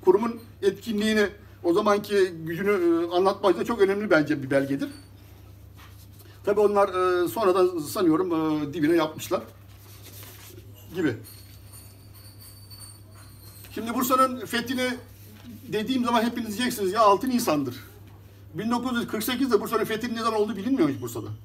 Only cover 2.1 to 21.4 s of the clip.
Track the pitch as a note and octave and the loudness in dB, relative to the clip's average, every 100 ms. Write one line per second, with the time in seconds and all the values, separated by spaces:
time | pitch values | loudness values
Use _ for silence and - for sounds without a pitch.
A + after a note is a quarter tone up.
2.1 | G3+ F#3+ E3+ D#3+ E3 G3 G3+ E3+ E3 E3+ | 0 0 -2 -8 -4 0 2 2 2 2
3.1 | F3+ F#3+ G3+ G3+ F3 G#3 A#3 G3 G3 G#3 | 2 2 2 2 2 0 2 2 2 2
4.1 | E3 D3 C#3+ C3 C#3 C3+ C#3 C#4+ - - | 2 2 -2 0 0 0 -4 -6 -10 -20
5.1 | - - - - - - - - - - | -20 -20 -20 -20 -20 -20 -20 -20 -20 -20
6.1 | - - - - G3+ G#3 G3+ G3 F#3 F#3 | -20 -20 -10 -2 2 4 4 2 4 2
7.1 | F3+ F3 G#3+ G#3+ F#3 F3+ F3 D3 - F#3 | 2 0 2 2 4 4 2 -6 0 2
8.1 | D#3 F#3 D#3+ D#3 D#3 D3 F3 D3 E3+ D#3+ | 2 0 0 0 -2 -4 -2 2 2 0
9.1 | - - F3+ - - - - - - - | -4 -4 -4 -6 -20 -20 -20 -20 -20 -20
10.1 | - - - - - - - - E3 D#3+ | -20 -20 -20 -20 -20 -20 -20 -14 -2 -2
11.1 | G#2+ - - - - - - - - - | -2 -12 -20 -20 -20 -20 -20 -20 -20 -20
12.1 | - - - - - - - - - - | -20 -20 -20 -20 -20 -20 -20 -20 -20 -20
13.1 | - - - - - - - A3 A#3+ B3+ | -20 -20 -20 -20 -20 -14 -10 -6 -2 0
14.1 | B3+ C4 B3 G3 A#3+ A#3+ B3+ B3+ B3 - | 4 2 0 -4 -4 -4 -2 -2 -4 -12
15.1 | - - - B3 G#3 - F#3+ G#3+ C4 A#3+ | -20 -20 -20 -18 -18 -6 -6 -2 -2 2
16.1 | A#3 A#3 A#3+ A3 G3+ B3 - G3 G3+ G#3+ | 2 2 -2 -8 -4 -4 -2 -2 4 6
17.1 | G3 D3 A#3+ - D3+ C3+ A#2 - - - | 6 4 0 2 0 0 -8 -16 -20 -20
18.1 | - - - - D#3 G#3+ A#3+ B3+ A#3+ G#3+ | -20 -20 -20 -16 -8 -4 -2 -2 -4 -4
19.1 | A3 G#3 B3 C4 A3 F#3+ G#3+ G#3 A3 A#3+ | -6 -4 -2 2 0 0 -2 -2 -4 -4
20.1 | A3+ A3+ A3 G#3 G#3 G3 C4+ D#3 A#2+ A#2+ | -4 -2 0 0 -2 -2 0 0 0 -6
21.1 | A#2 G#2+ G#2+ | -8 -10 -12